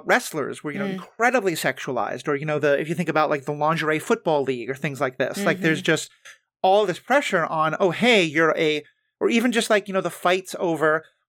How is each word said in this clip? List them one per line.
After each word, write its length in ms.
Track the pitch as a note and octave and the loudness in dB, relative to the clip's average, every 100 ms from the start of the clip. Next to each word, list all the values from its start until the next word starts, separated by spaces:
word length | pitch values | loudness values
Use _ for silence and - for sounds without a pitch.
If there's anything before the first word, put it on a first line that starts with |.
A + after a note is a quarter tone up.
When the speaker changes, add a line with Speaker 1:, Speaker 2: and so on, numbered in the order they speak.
| - | 2
Speaker 1:
wrestlers 580 | A#3 - D#3 A2+ A#2+ | 0 0 -6 -6 -6
were, 80 | D3+ | -8
you 80 | G3 | -6
know, 60 | G3+ | -6
Speaker 2:
Mm. 60 | |
Speaker 1:
incredibly 600 | F#3+ - - A#3+ B3 F#3+ | -6 -10 -2 2 2 0
sexualized, 760 | D#3 D3 - - A#2+ G#2 B2+ D3+ | 0 -2 -4 -6 -4 -4 -4 -4
or, 80 | C#3+ | -4
you 100 | D#3 | -2
know, 120 | D3+ | 0
the, 200 | D3 C#3 | 2 2
if 80 | D3+ | 0
you 80 | E3 | -4
think 140 | D#3+ | 0
about, 200 | D#3 D3 | 2 2
like, 140 | D3+ C3 | 0 -4
the 60 | |
lingerie 460 | D3 D3+ D#3+ D#3 D#3 | -2 0 0 0 -2
football 440 | - A3+ F3 D3 | 0 -2 2 0
league 260 | C3 B2 A2+ | 0 -4 -6
or 60 | C3 | -6
things 260 | D#3 C3+ | -6 -2
like 160 | C3 - | -4 -2
this, 220 | B2+ F#3+ | -4 -2
like, 160 | G3 D#3+ | -2 0
there's 200 | E3 D#3+ | 0 0
Speaker 2:
Mm-hmm. 60 | F3 | 0
Speaker 1:
just 260 | D3+ - _ - - _ - | -2 -2 _ -20 -20 _ -2
all 240 | F#3 G3+ G3 | 4 4 2
this 140 | E3 | -2
pressure 440 | - C#4 C#4 F#3 D#3 | 0 0 2 -2 -2
on, 300 | D#3+ D#3 D#3 | -2 -2 0
"Oh, 100 | F#3+ | 0
hey, 320 | C#3+ A#3 A3 | 2 4 4
you're 320 | E3 D3 D#3+ - | 4 2 2 2
a," 260 | D#3+ D3+ - _ _ - | 2 0 -4 _ _ -4
or 100 | G3+ | 0
even 220 | A#3 B3 | 2 2
just, 180 | A3+ A3 | 0 2
like, 180 | G#3 G3 | 0 0
you 40 | |
know, 80 | F#3+ | -4
the 80 | E3+ | -4
fights 440 | - F3 F#3+ - - | -2 0 0 -2 -4
over 440 | F3+ D#3 D#3 D#3 - _ | -2 2 2 2 -4 _